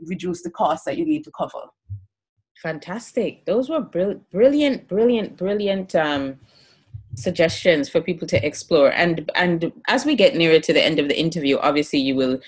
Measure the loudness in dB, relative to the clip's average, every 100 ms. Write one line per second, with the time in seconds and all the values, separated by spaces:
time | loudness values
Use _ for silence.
0 | -6 -8 -6 -8 -8 -2 -2 -2 -4 -4
1 | -2 -4 -6 -8 -8 -8 -16 _ -16 -16
2 | -16 _ _ _ _ _ -10 -10 -10 -12
3 | -8 -6 -4 -6 -4 -2 -2 -4 -4 -4
4 | -4 -4 -6 2 4 4 2 0 -4 0
5 | 2 2 -2 -6 -4 -2 -2 -2 -2 0
6 | 0 -2 -4 -10 -18 _ _ _ _ -20
7 | -16 -8 -4 0 0 2 2 2 2 -2
8 | -2 -4 -2 -2 -2 -6 0 4 4 4
9 | 0 0 -4 -2 0 0 -2 -6 -2 0
10 | 0 4 4 4 6 6 4 2 2 2
11 | 0 0 -2 -2 0 2 2 0 0 -2
12 | 0 0 0 -2